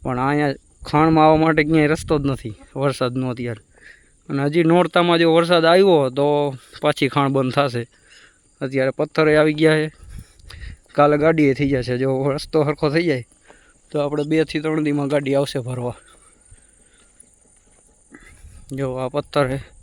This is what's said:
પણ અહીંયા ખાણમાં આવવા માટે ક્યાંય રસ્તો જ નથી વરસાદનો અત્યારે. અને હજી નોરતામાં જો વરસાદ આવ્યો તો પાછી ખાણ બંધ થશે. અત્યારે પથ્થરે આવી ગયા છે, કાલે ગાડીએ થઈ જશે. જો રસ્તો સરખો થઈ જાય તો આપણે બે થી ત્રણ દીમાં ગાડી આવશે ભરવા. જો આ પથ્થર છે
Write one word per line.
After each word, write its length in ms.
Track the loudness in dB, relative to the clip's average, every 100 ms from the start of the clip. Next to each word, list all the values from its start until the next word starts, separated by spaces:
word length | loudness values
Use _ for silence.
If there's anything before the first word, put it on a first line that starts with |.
પણ 220 | -6 -4 -2
અહીંયા 340 | 0 -2 -4 _ _ -4
ખાણમાં 360 | 0 2 4 6
આવવા 140 | 4
માટે 200 | 4 2
ક્યાંય 280 | 2 2 2
રસ્તો 220 | 0 -2 -2
જ 20 | -2
નથી 280 | -6 -8 -16 -14 -4
વરસાદનો 460 | -4 -2 -4 -4 -6
અત્યારે. 300 | -6 -8 -10 _ _ -20 -20 _ _ -8
અને 120 | -4
હજી 200 | -2 0 2
નોરતામાં 480 | 2 2 2 2 4
જો 80 | 4 4
વરસાદ 280 | 4 2
આવ્યો 460 | 4 6 6 4 2 0
તો 100 | 0 2 -2 -6 -16 -4
પાછી 260 | -2 0 -2
ખાણ 180 | 0 0
બંધ 200 | 0 -2 -2
થશે. 260 | -2 -4 -10 _ _ -20 -20 _ _ _
અત્યારે 320 | -6 -2 -2 -2
પથ્થરે 380 | -6 0 2 4
આવી 180 | 2 2
ગયા 180 | 2 2
છે, 80 | -2 _ -20 -18 -20 _ -20 -18 -18 -18 _ 2
કાલે 200 | 2 4
ગાડીએ 320 | 2 2 2 2
થઈ 120 | -2
જશે. 220 | -2 -4 -4
જો 60 | -2 -2 -2
રસ્તો 300 | -4 -4 -2 0
સરખો 200 | -2 -2
થઈ 120 | 0 0
જાય 140 | -4 -6 _ _ -20 _ _ _
તો 60 | -6
આપણે 220 | -4 -4 -2
બે 140 | 0 0
થી 100 | -4
ત્રણ 200 | -4 -2
દીમાં 240 | -2 -2 -2
ગાડી 240 | -2 0 -2
આવશે 200 | -2 -6 -8
ભરવા. 300 | -8 -8 -12 _ _ _ _ _ -20 _ _ _ _ _ _ _ _ _ _ _ _ _ _ _ -20 -20 -20 -20 -20 -16 -8
જો 100 | -6 -6
આ 40 | -6
પથ્થર 320 | -6 -4 -2 -2
છે 60 | -4 -10 -20